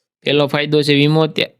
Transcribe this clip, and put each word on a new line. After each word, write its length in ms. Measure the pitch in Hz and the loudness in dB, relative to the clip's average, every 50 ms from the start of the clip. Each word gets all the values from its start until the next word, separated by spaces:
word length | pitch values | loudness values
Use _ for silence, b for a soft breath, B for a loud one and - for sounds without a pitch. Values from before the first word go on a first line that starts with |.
| _ _ _ _ | _ _ _ _
પહેલો 240 | _ - 139 147 147 | _ -2 0 0 0
ફાયદો 360 | 139 - 147 147 151 151 151 | 0 -2 -4 -2 0 0 0
છે 120 | 143 143 147 | 2 2 2
વીમો, 320 | 139 143 147 156 160 160 | 2 2 2 2 2 0
ત્યા-, 240 | 151 156 - - - - _ | 0 -2 -4 -6 -6 -8 _